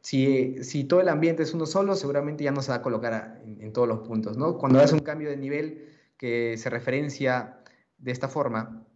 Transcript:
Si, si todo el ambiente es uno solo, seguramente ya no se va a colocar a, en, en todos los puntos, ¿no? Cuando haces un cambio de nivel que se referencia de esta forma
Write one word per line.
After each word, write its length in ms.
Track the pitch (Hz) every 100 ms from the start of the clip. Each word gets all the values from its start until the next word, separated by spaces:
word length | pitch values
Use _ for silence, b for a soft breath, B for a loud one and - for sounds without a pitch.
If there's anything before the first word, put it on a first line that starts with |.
Si, 600 | - 135 135 135 131 135
si 220 | 139 147
todo 160 | 135 180
el 80 | 180
ambiente 340 | 156 165 160
es 100 | 156
uno 140 | 165 156
solo, 280 | 190 196
seguramente 500 | 190 143 143 147 151
ya 80 | 143
no 100 | 139
se 80 | 131
va 60 | 120
a 60 |
colocar 300 | 139 110 117
a, 280 | 113 - -
en, 160 | 110 107
en 120 | 107
todos 160 | 113 120
los 180 | 113 113
puntos, 300 | 110 107 113
¿no? 220 | 156 -
Cuando 200 | 135 131
haces 140 | 143
un 80 | 156
cambio 300 | 147 151 151
de 60 | 143
nivel 520 | 135 143 156 - B B B _
que 400 | 123 117 117 113
se 140 | 110
referencia 880 | 117 127 135 147 139 131 127 110 - b b b _
de 140 | 127
esta 160 | 127 135
forma 580 | 156 127 113 113 - -